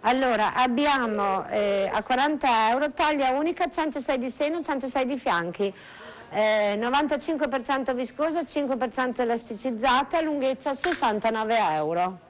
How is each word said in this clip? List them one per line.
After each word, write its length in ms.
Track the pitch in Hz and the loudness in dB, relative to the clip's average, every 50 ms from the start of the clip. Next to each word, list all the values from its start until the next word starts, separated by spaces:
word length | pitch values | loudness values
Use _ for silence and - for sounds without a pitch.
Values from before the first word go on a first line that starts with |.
Allora, 520 | - 214 247 262 269 254 233 208 214 196 - | 2 2 2 2 2 2 2 2 2 0 2
abbiamo, 920 | - 254 254 240 240 294 294 277 269 247 226 214 208 202 202 190 190 - | 2 2 2 2 2 2 2 2 2 2 0 0 0 0 2 0 0 -2
eh, 420 | - 208 214 208 202 202 196 196 190 | -2 -2 0 2 2 2 0 0 0
a 120 | - 214 220 | 0 -2 0
quaranta 640 | - 254 254 269 302 311 277 - 262 240 220 220 220 | 0 2 2 2 2 0 2 2 2 4 4 4 4
euro, 220 | 233 262 294 294 | 2 2 0 -2
taglia 400 | 254 - 330 302 302 285 277 262 | 0 0 2 2 2 2 2 2
unica, 360 | 254 277 302 339 349 - 359 | 2 2 0 0 0 0 -2
centosei 520 | 330 - 339 311 311 247 294 254 - 277 262 | -2 0 -2 -2 -2 -2 -4 -2 0 0 0
di 100 | 240 262 | 0 -4
seno, 320 | 233 - 302 294 320 349 | -2 -2 -2 0 -2 -2
centosei 440 | 302 - 294 269 247 262 - 277 262 | -2 -2 -4 -2 -2 -2 -2 0 0
di 120 | 247 285 | 0 -2
fianchi, 560 | 254 - 262 185 170 165 175 170 - 202 196 196 - - - - - - - - - - - | -2 0 0 0 0 0 -2 -2 -2 -2 -2 -2 -6 -18 -20 -18 -18 -18 -18 -18 -18 -18 -6
eh, 460 | - 208 214 214 214 214 208 208 208 | 0 2 2 4 4 4 2 2 0
novantacinque 680 | 208 226 240 254 285 302 285 302 277 - - 320 277 302 | 0 0 2 2 2 2 2 0 -2 -2 -2 -2 0 0
per 160 | 277 240 269 226 | -2 -2 -4 -2
cento 320 | - 277 269 269 247 262 | 0 -2 -2 0 -2 -2
viscosa, 500 | 240 254 233 - - 302 320 311 349 320 | -2 -4 -6 -4 -2 -2 0 0 -2 -2
cinque 320 | - - 302 285 262 269 | -2 -2 -2 0 0 0
per 140 | 240 254 247 | -2 -2 -4
cento 320 | - - 254 247 240 - 247 | -2 -2 -2 -2 0 -2 0
elasticizzata, 1000 | 233 233 233 233 - 233 202 - 262 240 214 226 262 247 254 285 - - 330 | 0 0 -2 -4 -8 -10 -6 -4 -4 -4 0 2 2 4 4 2 2 0 0
lunghezza 540 | 320 311 302 285 262 262 262 262 - 294 277 | 0 0 -2 0 0 -2 -2 -2 -4 -4 -4
sessantanove 800 | 269 - 359 339 - - 233 214 214 202 226 226 220 220 214 233 226 208 170 156 | -2 -2 -2 0 0 0 0 0 2 0 0 0 0 0 0 2 2 2 2 2
euro. 460 | 156 151 151 165 175 180 185 190 175 - - | 0 0 0 0 0 0 -2 -4 -8 -18 -20